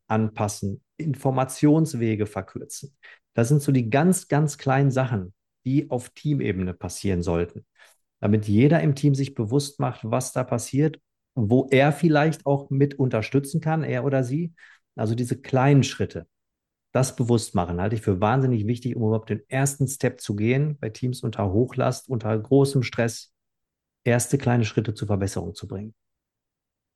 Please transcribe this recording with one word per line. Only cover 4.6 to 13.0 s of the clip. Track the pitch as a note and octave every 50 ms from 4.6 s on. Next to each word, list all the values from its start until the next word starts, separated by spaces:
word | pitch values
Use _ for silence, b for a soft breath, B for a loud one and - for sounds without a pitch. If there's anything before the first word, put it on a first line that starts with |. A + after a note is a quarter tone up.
| - C#3 C3 C3+ C#3 C#3
Sachen, | B2 C3 C3 B2 A#2 G2+ F#2 F#2 - _ _ _ _ _ -
die | C3 C3 C#3+ D3 -
auf | C3 B2 - -
Teamebene | - - - D3 D3 C3+ B2 A#2 G#2 F#2+ F#2 F#2 F2
passieren | - - F2+ - - - G2 F2+ F2 E2+
sollten, | E2 E2+ E2+ F2 - - - - _ b b b b b _ _ _ _ _
damit | - G#2+ G#2 A2 G#2
jeder | G#2 G2+ G#2+ B2+ D3 E3 D#3+ D#3
im | D#3 C#3
Team | - - D3 C#3
sich | C3+ C#3 C3+ -
bewusst | - A#2 G#2 A#2 D3 C#3+ - - -
macht, | C#3 B2+ A#2 - -
was | A2 A2+ B2 B2+ - -
da | B2+ B2+
passiert, | - B2 A#2+ - - - C3 D3+ D#3+ D3+ - _ _ _ _ _ _ _
wo | - G#2+ G2+ A#2+ C3 C3+ -
er | C3+ C3 C3+ D3 D3+
vielleicht | - - E3+ D3+ D3 D3 D#3+ D3 - -
auch | C#3 C#3 C#3 C#3 -
mit | C#3 C3+ C#3+ C#3+ C#3
unterstützen | -